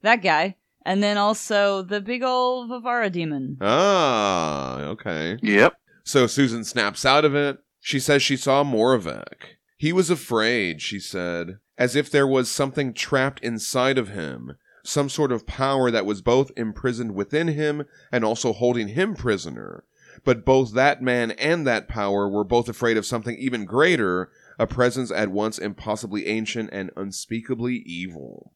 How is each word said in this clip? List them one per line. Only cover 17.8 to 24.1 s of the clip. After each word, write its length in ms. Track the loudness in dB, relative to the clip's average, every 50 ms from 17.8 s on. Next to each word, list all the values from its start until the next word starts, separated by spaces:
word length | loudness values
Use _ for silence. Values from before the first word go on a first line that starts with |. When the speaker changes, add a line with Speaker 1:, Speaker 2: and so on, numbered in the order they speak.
| -6 -10 _ -20 _ _
Speaker 2:
and 140 | -2 0 2
also 260 | 2 0 0 0 -2 0
holding 360 | 2 2 2 2 2 -2 -4
him 260 | 0 -2 0 0 -2
prisoner." 680 | -4 0 0 0 0 -2 -8 -10 -10 -12 -14 -14 -16 -20 _ _ _ _ -20 -20 -6 _
But 200 | 2 2 2 4
both 280 | 4 6 6 4 2 2
that 280 | 2 4 4 2 2
man 300 | 0 0 2 2 0 -2
and 360 | -2 -2 0 0 0 0 2 0
that 200 | 0 0 -2 -4
power 400 | -6 -4 -2 0 0 0 0 0
were 140 | 0 -2 -2
both 240 | 2 2 2 2 0
afraid 260 | -6 -2 0 2 2 2
of 80 | 0
something 320 | -2 -6 -6 -6 -6 -8 -6
even 280 | -6 -4 -4 -4 -6
greater, 640 | -2 2 2 4 4 4 2 0 0